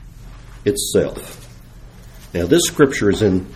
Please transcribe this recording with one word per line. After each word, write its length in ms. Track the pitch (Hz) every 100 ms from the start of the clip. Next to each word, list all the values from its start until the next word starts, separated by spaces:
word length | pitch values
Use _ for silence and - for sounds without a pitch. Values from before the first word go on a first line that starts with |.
| - - - - - - 104
itself. 840 | - - 95 73 - - - - - - - - - - - -
Now, 120 | 87 87
this 180 | 165 -
scripture 440 | - 139 - 104
is 120 | 92
in 260 | 107 92 90